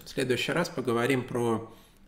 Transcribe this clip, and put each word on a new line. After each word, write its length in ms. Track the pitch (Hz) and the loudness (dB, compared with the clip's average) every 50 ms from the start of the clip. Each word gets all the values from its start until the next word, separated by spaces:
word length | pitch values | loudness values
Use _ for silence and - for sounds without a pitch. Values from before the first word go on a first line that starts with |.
| - | -16
В 40 | - | -8
следующий 420 | - 143 135 127 123 113 - - | -4 -2 0 0 0 0 0 0
раз 180 | 139 160 175 - | 0 0 0 -2
поговорим 540 | - 135 117 123 117 117 120 123 139 127 120 | -4 -4 -2 0 2 2 4 2 2 2 0
про 460 | - - 120 120 117 113 107 110 - - - - - - - - | -2 -2 0 2 2 2 0 -2 -6 -14 -20 -20 -20 -20 -20 -14